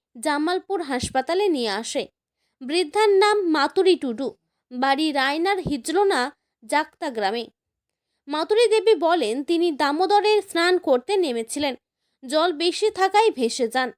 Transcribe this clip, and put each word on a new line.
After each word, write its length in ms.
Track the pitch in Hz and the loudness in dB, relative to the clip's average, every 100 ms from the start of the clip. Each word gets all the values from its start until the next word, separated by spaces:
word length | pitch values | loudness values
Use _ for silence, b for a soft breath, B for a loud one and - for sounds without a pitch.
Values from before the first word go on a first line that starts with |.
| _ 240 | _ -8
জামালপুর 640 | 302 294 311 370 370 392 | -4 -2 0 -2 -4 -6
হাসপাতালে 640 | 294 254 - 262 254 359 415 | -4 -6 -4 -4 -2 0 0
নিয়ে 200 | 285 226 | 0 -2
আসে। 400 | 202 233 277 - _ _ _ _ _ | -4 -6 -6 -8 _ _ _ _ _
বৃদ্ধার 480 | 254 330 302 415 427 | -6 -4 -2 2 4
নাম 420 | 392 415 427 349 | 4 4 2 0
মাতুরি 460 | 302 277 - 370 320 | 0 0 2 2 2
টুডু, 380 | 269 220 262 - _ _ _ | -2 -6 -8 -10 _ _ _
বাড়ি 400 | 247 269 277 311 | -2 0 2 0
রায়নার 460 | 277 269 302 370 392 | 0 0 0 -2 -2
হিজলোনা 760 | 277 277 233 330 403 302 254 - _ _ 220 | -4 -6 -2 0 2 2 -2 -8 _ _ -4
জাক্তা 440 | 294 302 - 320 | -2 -2 -6 -8
গ্রামে। 360 | 220 196 233 233 _ _ _ _ _ _ _ - | -4 -2 -4 -8 _ _ _ _ _ _ _ -8
মাতুরি 400 | 302 339 427 466 | -4 0 2 4
দেবী 260 | 440 415 | 4 4
বলেন, 500 | 349 320 349 214 247 | 2 2 2 0 -2
তিনি 280 | 285 339 349 | -2 0 0
দামোদরে 720 | 269 285 302 370 415 415 415 | 0 0 0 2 2 4 2
স্নান 360 | 381 339 349 370 | 0 0 2 2
করতে 380 | 330 254 - 403 | 2 0 2 0
নেমেছিলেন, 580 | 320 233 226 285 285 247 _ _ _ _ 262 | 0 -2 -6 -4 -4 -4 _ _ _ _ -4
জল 260 | 311 349 | 0 0
বেশি 380 | 294 339 - 427 | 0 -2 0 -2
থাকায় 400 | - 381 415 453 | 0 2 4 2
ভেসে 380 | 269 233 - 233 | 2 -2 -2 -2
যান। 240 | 254 254 | -2 -4